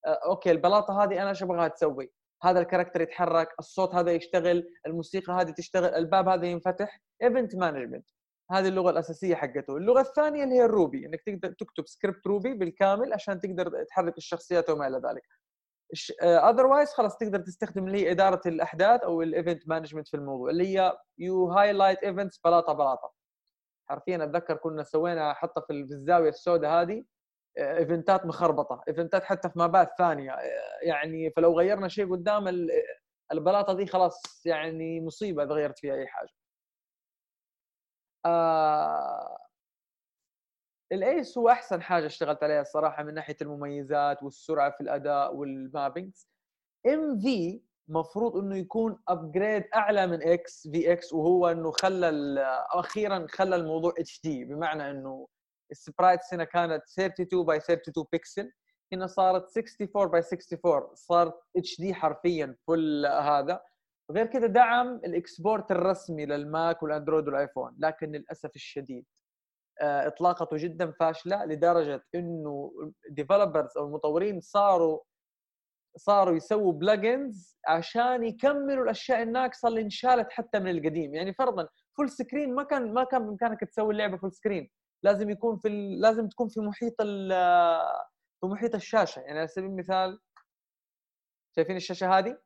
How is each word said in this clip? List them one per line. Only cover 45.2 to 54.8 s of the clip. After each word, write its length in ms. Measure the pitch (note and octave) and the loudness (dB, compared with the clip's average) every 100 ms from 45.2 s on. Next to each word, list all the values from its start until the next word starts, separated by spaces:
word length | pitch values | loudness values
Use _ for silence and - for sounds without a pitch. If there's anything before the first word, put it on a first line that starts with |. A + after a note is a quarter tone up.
| C#3 C#3 | -2 -4
والمابينجز. 920 | C#3 C3+ C3 C#3+ C#3 C3+ F#3+ - _ _ _ _ _ _ A#3 | -8 -8 -10 -6 -6 -6 -14 -18 _ _ _ _ _ _ 0
ام 320 | D4+ D#4 A#3+ | 0 0 -2
في 420 | A3 A#3 E3+ G3+ _ _ _ | 0 0 -2 -6 _ _ _
مفروض 500 | D#3+ E3 G3 A#3 F3 | -4 -4 -2 -2 -2
انه 200 | G3 G3 | -4 -6
يكون 420 | F3+ A3+ A3+ G#3 - | -4 -2 -2 -4 -4
upgrade 560 | F3+ D#3+ E3 G#3 G#3+ - A3 | -4 -2 -2 0 -2 0 0
اعلى 320 | G#3 G#3 F#3 | 2 2 2
من 160 | E3+ D#3 | 0 2
اكس 400 | F3 F3 - D#3 | 2 2 -16 -6
في 240 | D#3 E3 | 0 2
اكس، 220 | F3 - | 2 0
وهو 340 | D#3+ D#3 F3+ F3 | 0 4 4 4
انه 240 | E3+ D#3+ | 2 -2
خلى 380 | D#3 F#3+ F#3+ F3 | 0 0 2 0
ال-، 280 | D3+ C#3+ C#3 C3+ C3 - | 0 -2 -2 -2 -2 -2
اخيرا 540 | F3+ F3 G#3+ G#3 F#3+ D#3+ | -4 -4 -4 -2 -2 -6
خلى 260 | - F#3+ F#3 | -2 0 2
الموضوع 380 | D#3+ D#3+ E3+ E3 | 0 -2 -2 -2
اتش 220 | E3+ - | -8 -8
دي، 220 | D#3+ C#3 B2 | -6 -6 -8
بمعنى 460 | D3 E3 D#3 | -6 -4 -4